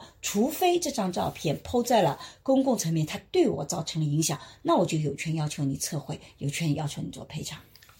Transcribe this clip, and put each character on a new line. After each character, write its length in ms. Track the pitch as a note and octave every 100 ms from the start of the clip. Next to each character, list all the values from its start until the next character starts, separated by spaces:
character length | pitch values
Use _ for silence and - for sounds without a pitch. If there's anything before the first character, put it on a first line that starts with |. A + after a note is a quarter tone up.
| - -
除 280 | - G3+ C4
非 280 | D#4 F4+ F4
这 140 | D4+
张 180 | C4+ F#3
照 200 | F#3+ F3
片 280 | - D3+ C#3+
po 220 | - A#3+
在 200 | A#3+ A#3
了 180 | D#3+ - - -
公 200 | - C4+
共 160 | C4+ A3+
层 140 | E3
面， 140 | D#3+ D#3
它 120 | - -
对 160 | F4+ C4+
我 160 | -
造 180 | D3+ F3
成 180 | - D#3+
了 40 | D#3
影 160 | D3
响， 160 | D#3+ D3 - -
那 140 | - A#3
我 100 | D#3+
就 120 | D#3+
有 180 | D3 -
权 180 | D#3+ D#3+
要 120 | D3+
求 160 | -
你 140 | C#3 C#3+
撤 200 | - D3+
回， 220 | - - - -
有 100 | C#3+
权 260 | C#3+ E3 D3
要 100 | D3
求 160 | -
你 80 | D#3+
做 120 | -
赔 180 | - D#3
偿。 160 | - - - - -